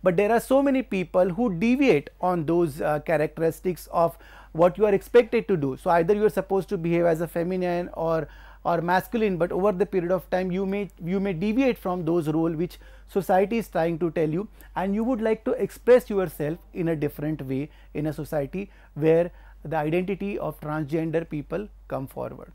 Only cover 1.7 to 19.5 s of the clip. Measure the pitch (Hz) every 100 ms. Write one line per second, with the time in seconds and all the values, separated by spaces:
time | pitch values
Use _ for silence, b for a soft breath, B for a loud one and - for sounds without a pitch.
1.7 | 254 277 151 139 _ 180 180 151 170 170
2.7 | 139 190 151 147 160 156 - 165 160 -
3.7 | 156 - - 170 - B B B 160 175
4.7 | 180 214 196 - 240 240 233 - 190 139
5.7 | 131 - 170 165 208 208 - 185 196 185
6.7 | 202 165 170 170 160 170 175 170 185 180
7.7 | 175 175 - 165 165 143 B B B -
8.7 | 170 170 185 - 233 214 180 175 175 196
9.7 | 185 196 190 175 185 - 185 185 180 190
10.7 | 202 196 - 165 196 196 165 208 220 269
11.7 | 226 190 185 160 170 156 156 165 160 175
12.7 | - b b b - 185 185 196 233 208
13.7 | 175 165 165 170 160 156 160 214 B B
14.7 | - 190 202 226 254 220 - - 175 190
15.7 | - - 247 - 202 180 - 151 170 -
16.7 | - 165 165 143 - 147 156 135 135 147
17.7 | b b 147 156 147 147 156 139 180 202
18.7 | b b - 156 165 175 b b